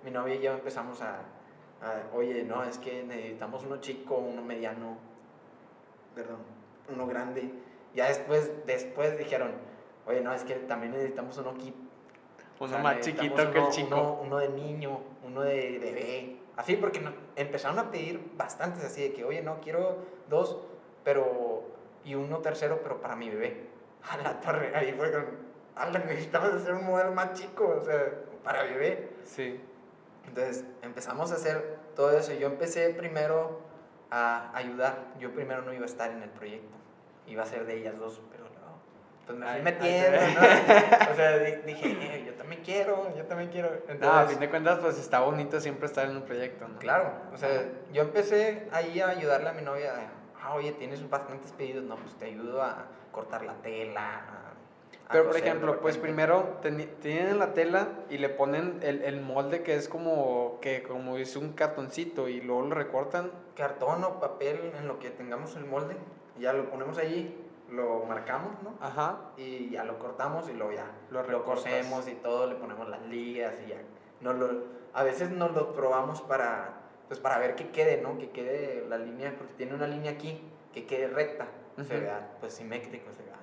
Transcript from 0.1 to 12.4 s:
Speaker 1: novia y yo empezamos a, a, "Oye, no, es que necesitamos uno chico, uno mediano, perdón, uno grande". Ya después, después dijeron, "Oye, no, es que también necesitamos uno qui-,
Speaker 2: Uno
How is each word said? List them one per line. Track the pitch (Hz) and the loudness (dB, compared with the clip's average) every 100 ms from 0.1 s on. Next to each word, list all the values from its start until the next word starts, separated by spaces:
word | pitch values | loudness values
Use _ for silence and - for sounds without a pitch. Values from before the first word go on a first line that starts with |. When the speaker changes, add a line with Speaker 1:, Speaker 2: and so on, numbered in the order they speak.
Speaker 1:
novia | 123 127 131 | -4 -2 0
y | |
yo | 135 | 0
empezamos | 131 135 127 120 120 | 0 -4 -6 -8 -8
a, | 113 98 92 - - - - - | -8 -8 -12 -18 -20 -20 -20 -12
a, | 110 107 110 120 | -6 -6 -4 -2
"Oye, | 123 120 | 0 0
no, | 110 120 | -2 -4
es | 123 120 | -4 -6
que | 131 123 | -8 -8
necesitamos | 123 120 113 110 104 127 135 | -8 -8 -8 -8 -8 -8 -8
uno | 139 | -8
chico, | - 131 - 131 | -8 -10 -2 -2
uno | 123 117 | -2 -6
mediano, | 120 117 113 113 113 113 - - - - - - - - - - - 123 | -8 -6 -6 -6 -10 -12 -16 -20 -20 -20 -20 -20 -20 -20 -20 -20 -20 -14
perdón, | 113 113 104 - - - - | -12 -12 -14 -18 -20 -20 -12
uno | 127 127 | -6 -4
grande". | 123 127 131 127 - - - - | -4 -4 -6 -6 -10 -16 -20 -8
Ya | 123 127 | 2 2
después, | 139 - 151 147 - - | 2 4 4 4 -4 -2
después | 127 127 135 151 151 | -2 -2 0 0 2
dijeron, | 147 131 123 107 - - - - - | -2 0 -2 -4 -12 -18 -20 -16 -2
"Oye, | 123 | 0
no, | 123 | 2
es | 127 | -2
que | 127 127 | -4 -6
también | 127 117 117 | -4 -4 -2
necesitamos | 135 135 135 123 143 | -2 -2 -2 -8 -8
uno | 127 127 | -8 -8
qui-, | 127 | -12
Speaker 2:
Uno | - - - - - - - | -14 -18 -20 -20 -20 -20 -20